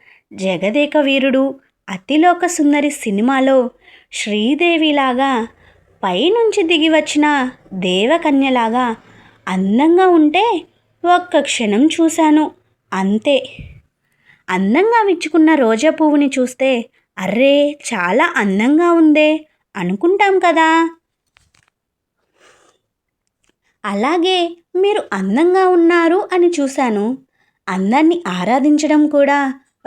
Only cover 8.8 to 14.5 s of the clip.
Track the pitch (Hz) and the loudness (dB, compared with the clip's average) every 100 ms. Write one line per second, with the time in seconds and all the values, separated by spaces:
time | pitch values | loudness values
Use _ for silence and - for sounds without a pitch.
8.8 | 247 226 _ - - _ - 185 190 226 | -4 -6 _ -20 -20 _ -8 -4 -2 0
9.8 | 311 349 381 349 302 330 453 381 - _ | 2 4 4 4 4 2 0 -2 -8 _
10.8 | _ _ 339 349 349 311 277 - 220 208 | _ _ 0 0 0 -2 -2 -4 -2 2
11.8 | 311 330 320 330 311 302 302 - _ _ | 0 2 0 2 2 2 0 -6 _ _
12.8 | _ 190 190 214 294 277 - - - - | _ -4 -2 -2 0 -2 -4 -16 -20 -20
13.8 | _ _ _ _ _ _ - | _ _ _ _ _ _ -8